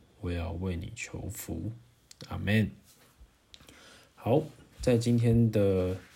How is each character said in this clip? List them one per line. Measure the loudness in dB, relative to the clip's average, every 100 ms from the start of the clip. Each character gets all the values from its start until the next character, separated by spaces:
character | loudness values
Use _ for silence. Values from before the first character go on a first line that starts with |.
| _ -10
我 | -6
要 | -4 -6
为 | -6 -6
你 | -6 -8 -12
求 | -12 -10 -10
福。 | -12 -10 -8 -8 -10 -20 _ _ -20 -12
阿 | -6
们。 | 0 2 2 -4 _ _ _ _ -20 _ _ -20 -20 -20 -20 -20 _ _
好， | 0 2 0 -14 -20 -4
在 | 2 2
今 | 4 2
天 | 4 4 4
的 | 4 2 2 0 -4 -10